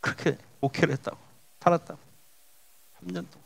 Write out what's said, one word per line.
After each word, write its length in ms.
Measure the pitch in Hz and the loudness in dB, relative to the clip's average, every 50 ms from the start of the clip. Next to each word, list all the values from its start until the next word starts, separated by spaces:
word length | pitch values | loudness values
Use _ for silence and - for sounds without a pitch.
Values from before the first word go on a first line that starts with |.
그렇게 380 | - - - - - 170 135 - - - - - | -2 -4 -4 0 -2 -2 -2 -2 -6 -20 -10 -2
목회를 320 | - 139 - - - 147 135 | -2 -2 2 2 2 2 2
했다고, 240 | 135 - - - - - - - - - - - - | 0 -4 -8 -10 -10 -18 -20 -20 -20 -20 -20 -20 2
살았다고. 380 | - - 175 165 - - - - - - - - - - - - - - - - - - - - - - - - | 4 4 4 4 0 -6 -16 -16 -16 -20 -20 -20 -20 -20 -20 -20 -20 -20 -20 -20 -20 -20 -20 -20 -20 -20 -20 -16
삼 80 | - 90 | -10 -8
년 180 | 92 90 - - | -6 -6 -6 -8
동안. 160 | - - - | -14 -20 -20